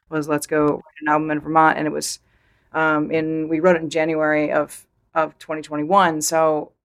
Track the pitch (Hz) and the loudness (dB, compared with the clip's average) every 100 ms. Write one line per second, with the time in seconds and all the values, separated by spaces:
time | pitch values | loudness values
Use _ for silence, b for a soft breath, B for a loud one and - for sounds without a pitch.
0 | _ 156 147 147 - 156 147 - - - | _ -6 -2 -4 -2 0 0 0 -8 -10
1 | 151 151 156 151 151 160 156 156 151 147 | -2 0 0 -4 0 4 4 2 -2 -4
2 | - - _ _ _ _ _ 156 160 151 | -8 -10 _ _ _ _ _ -2 0 0
3 | 151 160 160 160 156 160 180 170 160 156 | 0 -2 -2 -4 -4 0 2 2 0 -2
4 | 160 156 151 151 151 151 147 - _ _ | 0 0 0 0 0 0 -2 -8 _ _
5 | _ 165 151 - - 156 151 151 151 196 | _ -4 -4 -6 -12 -10 -8 -6 0 4
6 | 180 156 151 160 160 151 - _ | 4 2 0 2 2 2 -4 _